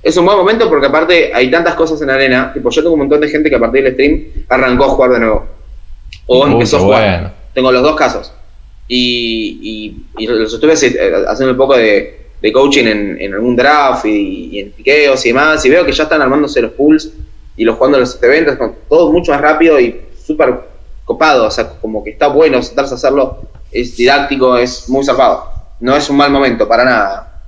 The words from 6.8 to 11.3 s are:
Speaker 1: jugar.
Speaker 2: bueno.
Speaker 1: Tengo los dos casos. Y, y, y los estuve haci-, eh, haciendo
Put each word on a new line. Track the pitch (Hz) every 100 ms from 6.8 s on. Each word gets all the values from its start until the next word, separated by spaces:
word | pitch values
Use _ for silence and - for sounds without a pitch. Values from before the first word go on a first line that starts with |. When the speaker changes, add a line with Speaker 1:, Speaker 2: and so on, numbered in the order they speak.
| 95
Speaker 1:
jugar. | 107 107 87
Speaker 2:
bueno. | 87 - -
Speaker 1:
Tengo | - 127
los | 127
dos | 143 156
casos. | 131 92 - - - - - - -
Y, | 123 123 120 117 113 104 - 107 110 107 - - -
y, |
y | 110
los | 113 110
estuve | 113 151
haci-, | 156 131 -
eh, | 95 85
haciendo | -